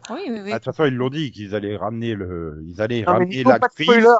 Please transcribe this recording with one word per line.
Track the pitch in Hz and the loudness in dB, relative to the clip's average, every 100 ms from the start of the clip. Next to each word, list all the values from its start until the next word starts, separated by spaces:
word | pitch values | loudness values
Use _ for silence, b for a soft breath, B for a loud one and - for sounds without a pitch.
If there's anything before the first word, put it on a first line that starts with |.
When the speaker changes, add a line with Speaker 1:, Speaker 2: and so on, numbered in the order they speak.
| - | -10
Speaker 1:
Oui, | 262 370 | -8 -8
oui, | 220 | -8
oui. | 196 | -6
Speaker 2:
Ah, | 220 | -6
de | |
toute | 131 | -6
façon, | - 147 | 0 0
ils | 123 | 2
l'ont | 127 | -2
dit | 147 139 | -4 -6
qu'ils | 101 101 | -8 -6
allaient | 104 101 101 | -6 -4 -6
ramener | 101 117 117 101 | -6 -4 -4 -4
le, | 90 85 82 76 82 | -6 -8 -8 -10 -12
ils | 90 | -4
allaient | 110 120 | -2 0
Speaker 3:
Non, | 107 | 0
mais | 180 | 2
Speaker 2:
ramener | 180 131 | 0 2
Speaker 3:
Nico, | 127 | 2
pas | 113 | 4
de | |
Speaker 2:
l'actrice. | - - 160 | 2 0 4
Speaker 3:
spoiler, | 233 226 233 | 6 8 6